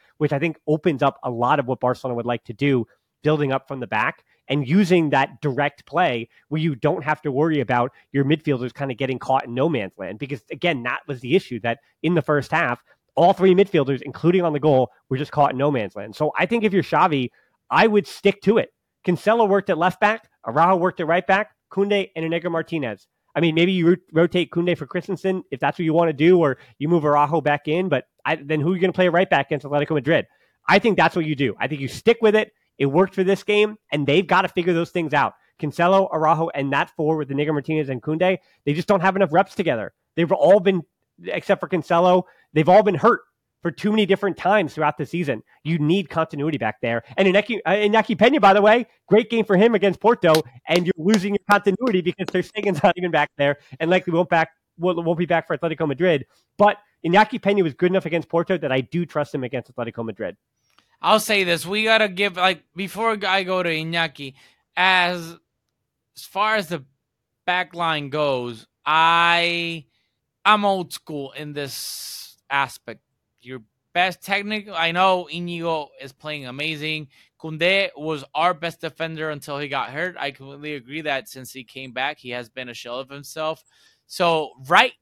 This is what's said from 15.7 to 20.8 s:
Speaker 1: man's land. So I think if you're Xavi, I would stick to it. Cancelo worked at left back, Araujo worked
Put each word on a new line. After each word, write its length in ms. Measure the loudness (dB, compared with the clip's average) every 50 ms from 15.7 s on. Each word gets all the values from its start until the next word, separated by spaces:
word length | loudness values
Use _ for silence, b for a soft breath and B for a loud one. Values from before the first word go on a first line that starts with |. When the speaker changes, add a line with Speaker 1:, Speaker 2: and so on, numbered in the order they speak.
Speaker 1:
man's 260 | 0 0 -2 -4 -6
land. 180 | -10 -12 -12 -6
So 180 | -4 -4 -2 -2
I 100 | -2 -2
think 180 | 0 0 0 0
if 80 | 0 0
you're 100 | 0 -2
Xavi, 480 | 0 2 2 2 2 2 0 -2 -4 _ _ _ _ _ _ _ -2
I 160 | 2 2 4
would 200 | 4 4 2 0
stick 340 | 0 -6 -2 -2 -2 -2 0 0
to 160 | 2 2 2
it. 140 | 0 -2 _ _ _ _ _ _ -4
Cancelo 440 | -2 -2 -2 0 0 2 2 2 2
worked 220 | 2 0 0 0
at 80 | -2 0
left 220 | 0 -2 0 2
back, 280 | 0 0 0 0 _ _ _ _ -10
Araujo 300 | -4 0 2 4 4 4
worked 240 | 2